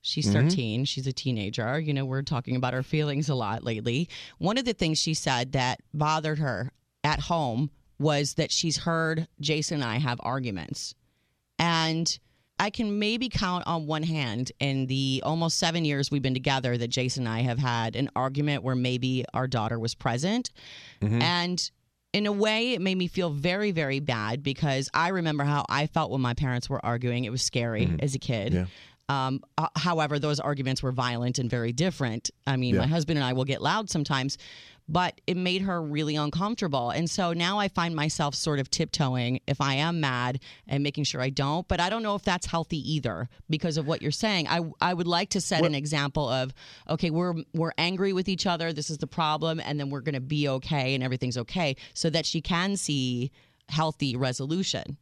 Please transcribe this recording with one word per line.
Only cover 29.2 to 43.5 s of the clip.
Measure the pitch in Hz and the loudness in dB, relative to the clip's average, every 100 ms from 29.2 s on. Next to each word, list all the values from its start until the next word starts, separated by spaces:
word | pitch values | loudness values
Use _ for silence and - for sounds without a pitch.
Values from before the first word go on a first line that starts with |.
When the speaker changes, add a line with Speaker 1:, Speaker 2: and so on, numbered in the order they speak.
| 131 131 - - | 0 -2 -4 -2
Speaker 1:
uh, | 160 - | -2 0
however, | 165 165 151 147 | 0 2 0 0
those | 151 143 | 0 0
arguments | - 143 131 131 | -2 -2 -2 -2
were | 131 | -2
violent | 127 123 120 123 123 | -2 -2 0 -2 0
and | 127 | 0
very | 123 117 | 0 -2
different. | 120 180 - 127 113 - - - | 0 0 0 -2 -2 -8 -6 -2
I | 131 | 0
mean, | 123 98 | 2 2
Speaker 2:
Yeah. | |
Speaker 1:
my | 127 | 2
husband | 170 151 156 | 2 2 0
and | 131 | 2
I | |
will | 127 131 | 0 0
get | 135 | 0
loud | 147 202 208 | 2 0 0
sometimes, | 165 143 139 131 - - - - - - | -2 0 0 0 -6 -12 -20 -20 -20 -2
but | 165 180 - - | 0 0 -2 -4
it | 180 | 0
made | 185 185 | 0 0
her | 196 175 | 0 -2
really | 156 147 156 151 | -2 -2 0 0
uncomfortable. | 147 156 202 233 185 139 120 | 0 0 -2 0 0 0 0
And | 139 165 | 0 0
so | - 175 | 0 0
now | 170 170 208 | 2 0 2
I | 196 | 0
find | - 170 160 | 0 0 0
myself | 151 - 147 | 0 2 0
sort | - - 143 | 0 0 0
of | 131 | 0
tiptoeing | - 160 - 139 127 120 127 - | -2 -2 2 2 2 0 -2 -2
if | 135 | 0
I | 139 135 | 2 2
am | 160 170 | 2 2
mad | 143 123 123 131 - - - | 0 0 0 -2 -8 -20 -4
and | 139 | 0
making | 143 139 | 0 0
sure | 143 - | -2 0
I | 131 | -2
don't. | 135 139 160 180 | 0 0 0 4
But | 180 | 6
I | 175 | 6
don't | 220 | 4
know | 220 202 | 2 2
if | |
that's | - 180 - | 2 2 2
healthy | 165 160 160 110 | 0 0 -2 2
either | 151 120 85 123 - | 2 2 -2 -4 -8
because | - | -2